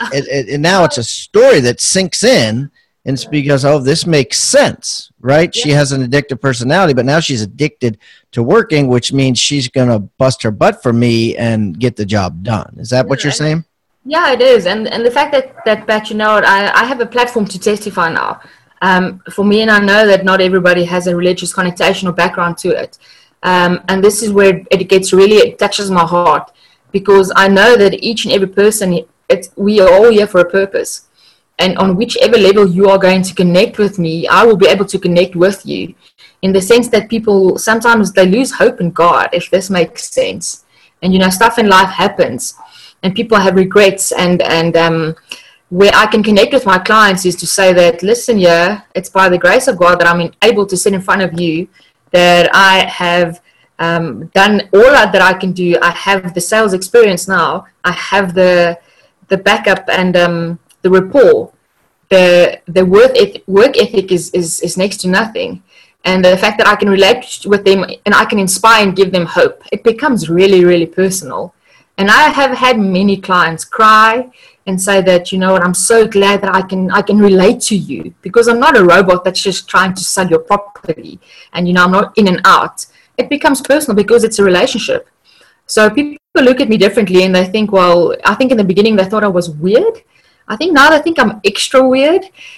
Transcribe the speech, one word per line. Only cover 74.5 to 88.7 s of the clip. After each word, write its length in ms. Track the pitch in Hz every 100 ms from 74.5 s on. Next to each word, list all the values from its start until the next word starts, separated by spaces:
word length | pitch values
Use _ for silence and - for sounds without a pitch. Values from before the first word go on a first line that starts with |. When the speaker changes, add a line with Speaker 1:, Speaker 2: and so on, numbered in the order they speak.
| _ 196
Speaker 1:
and 140 | 185
say 200 | 196 196
that, 280 | 185 180 180
"You 60 | 185
know 140 | 185
what, 100 | 190
I'm 100 | 180
so 320 | 175 - 226 214
glad 340 | 202 196 196
that 120 | 196
I 80 | 185
can, 280 | 190 190 185
I 120 | 202
can 160 | - 208
relate 420 | 202 185 190 247 -
to 60 | 202
you, 360 | 143 131 - -
because 260 | 185 233 233
I'm 100 | 233
not 180 | 285 240
a 80 |
robot 380 | 180 180 185 185
that's 180 | 185 185
just 260 | 196 180 -
trying 260 | 190 190
to 100 | 185
sell 240 | - - 165
your 120 | 160
property. 800 | - 202 - - - - 160 - _ - -
And, 140 | - 180
you 60 |
know, 100 | 180
I'm 80 | 180
not 200 | 190 208 -
in 100 | 196
and 120 | 170
out." 400 | 190 165 - - - _ _ -
It 120 | -
becomes 300 | 285 311 277
personal 340 | - 285 285 208
because 280 | 208 226
it's 140 | 220 214
a 40 |
relationship. 640 | 202 180 254 220 - - - _ _ _ _ _ -
So 220 | 226 214
people 300 | 220 294 294 _
look 260 | 339 254 254
at 80 | 220
me 80 | 214
differently 460 | 202 226 190 185
and 120 | 185
they 100 | 185 185
think, 240 | 214 208
well, 420 | 196 180 175 170 -
I 100 | -
think 160 | 208 262
in 80 | 233
the 60 |
beginning 320 | 190